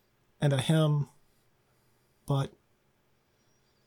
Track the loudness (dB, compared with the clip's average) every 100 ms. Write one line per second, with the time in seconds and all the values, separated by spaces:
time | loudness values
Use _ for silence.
0 | _ _ _ _ -2 0 0 2 2 0
1 | -4 _ _ _ _ _ _ _ _ _
2 | _ _ -4 -4 -4 -10 _ _ _ _
3 | _ _ _ _ _ _ _ _